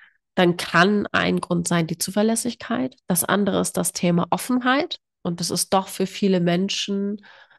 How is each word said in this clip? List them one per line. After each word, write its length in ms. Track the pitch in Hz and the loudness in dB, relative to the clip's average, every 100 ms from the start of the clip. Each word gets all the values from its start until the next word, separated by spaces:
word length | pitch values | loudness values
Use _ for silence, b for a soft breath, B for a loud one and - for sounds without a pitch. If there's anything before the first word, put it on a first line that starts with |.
| B B _ | B B _
dann 220 | - 175 175 | 2 2 2
kann 500 | - 170 185 208 - | 0 4 4 2 0
ein 280 | 190 180 180 | 0 0 0
Grund 280 | - 175 170 | -2 -2 0
sein 180 | 175 160 | 0 0
die 120 | 165 | -4
Zuverlässigkeit. 1000 | - 208 214 226 247 - - 240 254 - - | -4 0 0 0 -4 -8 -6 -4 -4 -6 -4
Das 180 | 175 | -2
andere 360 | - 196 202 185 | 0 0 2 0
ist 160 | 180 - | 0 -2
das 160 | 170 | -4
Thema 340 | - 175 175 - | 0 2 2 0
Offenheit. 680 | 180 - 254 247 269 349 - _ _ | -4 -2 0 2 0 -2 -8 _ _
Und 180 | 180 175 | -8 -6
das 100 | 170 | -4
ist 240 | 175 - | -4 0
doch 140 | 190 190 | 0 0
für 180 | - 190 | -4 -4
viele 340 | - 202 185 | 0 2 4
Menschen 800 | 175 175 196 - - 202 202 208 b b b | 2 2 0 -4 -4 -2 -4 -6 b b b